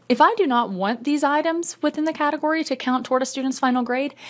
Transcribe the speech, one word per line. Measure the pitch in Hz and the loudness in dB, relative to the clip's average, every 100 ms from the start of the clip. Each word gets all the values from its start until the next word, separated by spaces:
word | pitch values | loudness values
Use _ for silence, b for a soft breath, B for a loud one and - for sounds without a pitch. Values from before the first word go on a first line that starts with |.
| - | 0
If | 240 | 4
I | 320 453 | 4 4
do | 349 | 2
not | 240 240 | 2 0
want | 185 196 233 | -2 -2 -2
these | 247 294 | -2 0
items | 277 294 320 330 339 - | 2 2 0 -2 -4 -2
within | 302 294 | -2 -2
the | 311 | -2
category | 311 294 302 302 320 | 0 -2 0 0 0
to | 302 262 | -2 -4
count | - 247 | 0 -2
toward | 233 254 | 0 -2
a | 262 | -2
student's | - 262 262 | -4 -4 0
final | 262 247 | 0 0
grade, | 240 247 277 - | 0 -2 -4 -8